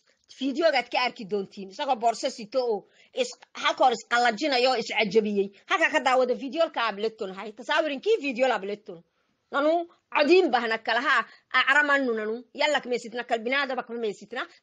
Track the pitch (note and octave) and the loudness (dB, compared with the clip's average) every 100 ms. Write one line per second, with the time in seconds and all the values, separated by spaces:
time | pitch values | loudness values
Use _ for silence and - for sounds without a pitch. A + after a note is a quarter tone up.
0 | _ _ _ - C4 C4 E4 C4+ A#3+ C4+ | _ _ _ -8 -6 0 2 2 0 -2
1 | B3 A#3+ G3 G3+ F#3+ - F#3+ G3 C#4+ B3+ | -2 -4 -6 -6 -6 -12 -14 -8 -4 0
2 | A#3 A3+ C#4+ - G#3 C4 B3 G3+ - _ | 0 0 -4 -6 -6 -4 -2 -2 -6 _
3 | _ - B3 - - - C#4+ E4 C#4 A#3 | _ -6 -6 -6 -18 -4 -2 4 2 2
4 | - A#3+ A#3+ G#3+ C#4+ B3+ B3+ B3+ A3+ G#3 | -2 2 2 2 0 2 2 0 -2 -2
5 | A3 G#3+ G#3+ G3+ G3 - - F#4 D#4 D4 | 2 2 2 0 -2 -6 -2 0 2 2
6 | C4 B3+ B3 G#3+ C4 D4+ D#4+ D4 A#3 G3+ | 2 2 2 -2 -4 -2 -2 0 -4 -2
7 | A3 A3 G3 F#3+ G#3+ G#3 B3 D4+ D#4+ C4+ | -4 -4 -10 -10 -12 -10 -2 0 0 -2
8 | F#4 A4 C#4+ A#3 C4 A3 F#3+ G#3 - E3+ | 0 0 0 0 2 0 -4 -10 -10 -18
9 | - _ _ _ - C4+ D4 E4+ E4+ _ | -20 _ _ _ -6 0 2 2 -2 _
10 | _ - D4 F4+ F4 A#3 A#3 A3 A#3+ A3+ | _ 0 4 6 4 2 0 -4 -2 -2
11 | D4 B3+ A3 - _ B3+ B3 C#4+ D4 C#4 | 2 0 0 -8 _ 0 2 4 4 2
12 | C4 A3 G#3+ A#3 B3 - D4 C#4+ A#3+ A#3+ | 0 -2 -4 -6 -8 -2 0 0 -2 -6
13 | A3+ A#3+ A#3 A#3+ A3+ C#4 C#4 B3 A#3 A#3 | -6 -8 -4 -2 0 -2 -2 -4 -6 -6
14 | A3 F#3+ G3 B3 E4 - | -6 -6 -10 -10 -10 -12